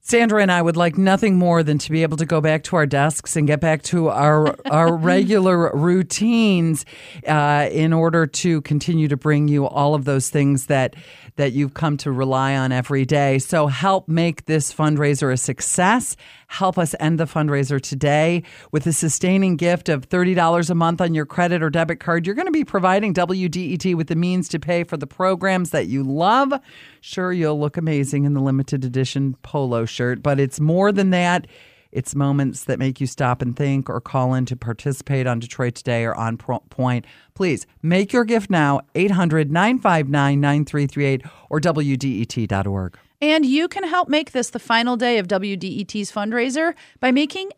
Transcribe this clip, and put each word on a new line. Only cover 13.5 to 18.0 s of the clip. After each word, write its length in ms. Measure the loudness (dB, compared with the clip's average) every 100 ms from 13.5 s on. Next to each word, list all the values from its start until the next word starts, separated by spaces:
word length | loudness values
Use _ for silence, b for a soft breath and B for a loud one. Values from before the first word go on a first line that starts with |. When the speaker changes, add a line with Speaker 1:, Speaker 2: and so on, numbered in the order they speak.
| 0 0
Speaker 1:
help 420 | 0 0 0 0
make 380 | 0 0 -2 -2
this 260 | 0 -2
fundraiser 640 | 0 0 2 2 2 0
a 40 | 0
success. 760 | -2 -4 -4 0 2 2 -2 -10 B B B
Help 300 | -2 -2 0
us 160 | -2 0
end 200 | 0 0
the 60 | 0
fundraiser 560 | 0 0 0 0 -2
today 640 | -4 -2